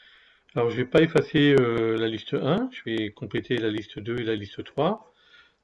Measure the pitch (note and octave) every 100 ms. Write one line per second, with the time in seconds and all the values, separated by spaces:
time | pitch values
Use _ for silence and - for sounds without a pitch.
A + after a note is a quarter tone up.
0 | _ _ _ _ _ C3+ A#2 A2 B2 E3
1 | E3 D3+ C#3+ D3+ C#3+ C3+ A#2+ A#2 A2+ A2+
2 | A2+ A2 - - A2+ F#3 B3+ - B2 A2+
3 | G#2 - G#2+ A#2 - A#2+ A2+ G#2+ G#2 A2
4 | G#2 B2 A2+ A2 G2+ - - - D#3+ A3
5 | - _ _ - _ _